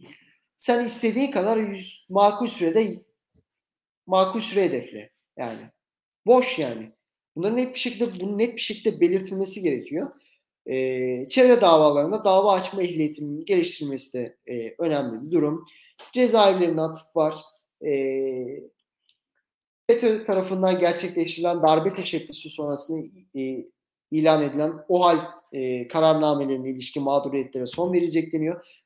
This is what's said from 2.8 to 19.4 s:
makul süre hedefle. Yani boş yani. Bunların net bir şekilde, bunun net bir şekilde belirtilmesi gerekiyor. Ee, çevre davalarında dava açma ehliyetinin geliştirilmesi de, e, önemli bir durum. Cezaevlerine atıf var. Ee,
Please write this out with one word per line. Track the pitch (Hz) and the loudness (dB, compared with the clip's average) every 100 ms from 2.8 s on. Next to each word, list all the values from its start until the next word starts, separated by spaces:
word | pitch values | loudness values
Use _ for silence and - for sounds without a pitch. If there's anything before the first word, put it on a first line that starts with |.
| 214 - _ _ _ _ _ _ _ _ _ _ - | 0 -4 _ _ _ _ _ _ _ _ _ _ 0
makul | 190 185 226 | 2 2 -2
süre | - 196 | -2 0
hedefle. | 175 131 - 107 104 _ _ - | 0 -2 -8 -16 -20 _ _ -10
Yani | 120 104 - _ _ _ _ _ 202 | -10 -10 -18 _ _ _ _ _ 4
boş | 247 254 - | 4 4 -2
yani. | 135 110 110 _ _ _ _ 165 | -6 -6 -14 _ _ _ _ -6
Bunların | 196 240 | -2 0
net | 254 | -2
bir | - | -4
şekilde, | 247 202 226 180 | -8 -4 -6 -4
bunun | 196 202 | -6 -2
net | 240 - | -2 -4
bir | |
şekilde | - 208 214 160 | -8 -4 -4 2
belirtilmesi | 175 185 185 190 190 208 | 2 2 -4 -6 -6 -4
gerekiyor. | 175 127 - 156 277 - _ _ _ _ - | -4 -4 -6 -8 -8 -12 _ _ _ _ -6
Ee, | 131 131 127 127 127 131 | -4 -2 -2 -4 -4 -2
çevre | 262 254 240 | 4 6 8
davalarında | 185 160 151 143 156 214 | 8 8 6 4 0 0
dava | 208 190 208 | 2 4 4
açma | 185 185 196 | 2 0 -4
ehliyetinin | 175 160 151 151 147 151 | -4 -2 -4 -4 -10 -8
geliştirilmesi | 185 185 170 - 147 131 - | 0 0 0 -4 -8 -8 -8
de, | 127 120 _ - | -8 -10 _ -10
e, | 123 113 - | -10 -8 -4
önemli | 165 143 123 113 147 | -2 -2 -4 -8 -2
bir | |
durum. | 170 147 160 - _ _ _ - | 0 0 -2 -10 _ _ _ -6
Cezaevlerine | 254 247 220 196 185 170 156 | 0 4 6 6 4 2 0
atıf | 160 160 - 165 | -2 -6 -4 0
var. | 156 156 - - _ - 151 | 0 -2 -14 -20 _ -10 -4
Ee, | 139 135 135 135 127 123 139 120 _ _ _ _ _ _ _ | -2 -2 -2 -4 -6 -8 -12 -16 _ _ _ _ _ _ _